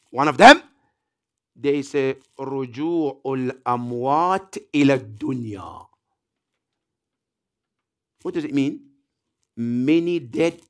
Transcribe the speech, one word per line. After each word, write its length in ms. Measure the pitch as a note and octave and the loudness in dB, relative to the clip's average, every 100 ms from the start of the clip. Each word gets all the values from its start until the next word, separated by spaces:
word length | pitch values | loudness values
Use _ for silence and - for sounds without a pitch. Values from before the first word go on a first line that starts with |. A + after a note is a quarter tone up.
| _ | _
one 180 | A#2+ D3+ | -2 0
of 100 | B2+ | 8
them, 240 | A3+ D#4+ - _ _ _ _ _ _ _ _ | 10 10 4 _ _ _ _ _ _ _ _
they 280 | _ C#3 C#3+ | _ -2 -2
say, 340 | C#3 C#3+ C3+ C3 _ - | -2 -2 -2 -4 _ -14
"Ruju'ul 1120 | C3+ C3+ B2+ A2+ D#3+ E3+ D3 C3+ C#3 C3+ B2+ B2+ | -10 -8 -8 -6 -4 -2 -2 -4 -6 -4 -4 -6
amwat 920 | - A#2+ A#2+ A#2+ C3 D3 F3+ F#3+ F#3+ - - | -4 -4 -4 -6 -2 0 0 -2 -6 -16 -6
ila 260 | D3 C#3 B2+ | 0 2 2
dunya." 880 | G#2+ G#2+ D3+ B2+ A2+ G2 E2 E2 - _ _ _ _ _ _ _ _ _ _ _ _ _ _ _ _ _ _ _ _ _ _ _ | -2 -10 -8 -8 -8 -12 -14 -18 -20 _ _ _ _ _ _ _ _ _ _ _ _ _ _ _ _ _ _ _ _ _ _ _
What 100 | F3+ | -10
does 120 | F3+ | -6
it 100 | D3+ | -4
mean? 260 | C#3 C3+ - - _ _ _ _ _ _ - | -2 -2 -4 -14 _ _ _ _ _ _ -8
Many 640 | A#2 A#2+ C3 E3 E3+ F3 | -4 -2 2 2 0 -4
dead 380 | B2 C3 E3 E3 _ | -6 -2 -2 -4 _